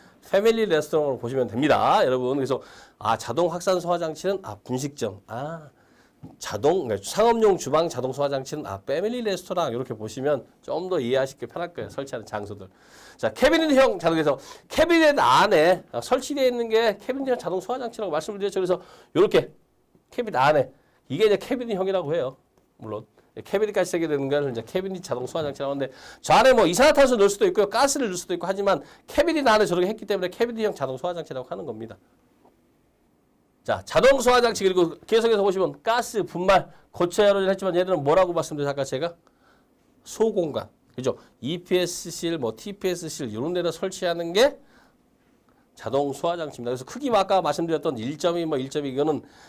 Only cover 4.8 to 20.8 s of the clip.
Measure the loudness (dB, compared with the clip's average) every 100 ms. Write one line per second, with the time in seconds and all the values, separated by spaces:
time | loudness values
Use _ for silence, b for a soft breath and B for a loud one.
4.8 | -6 -6 -6 -6 -12 -10 -10 -12 -16 _
5.8 | b b b _ -20 -16 -10 0 2 2
6.8 | 0 -4 -2 2 2 4 4 2 0 0
7.8 | 0 -2 -6 -2 -2 -4 -6 -10 -8 -10
8.8 | -4 -4 -2 -4 -4 -6 -4 -4 -2 -4
9.8 | -6 -8 -10 -4 -2 -2 -4 b -8 -6
10.8 | -2 -2 0 0 -2 -6 -12 -10 -10 -10
11.8 | -10 -10 -10 -12 -8 -10 -8 -14 -18 B
12.8 | B B B B -4 2 2 4 4 6
13.8 | 4 2 0 2 0 -2 B B _ 0
14.8 | 4 6 6 4 4 4 6 4 4 2
15.8 | -2 -10 -2 -2 -2 0 0 0 0 2
16.8 | 2 -2 -8 -6 -4 -4 -4 -6 -6 -6
17.8 | -8 -6 -4 -4 -4 -6 -4 -2 0 -2
18.8 | B B B 2 4 4 0 -10 _ _
19.8 | _ _ _ -8 -4 2 4 4 0 b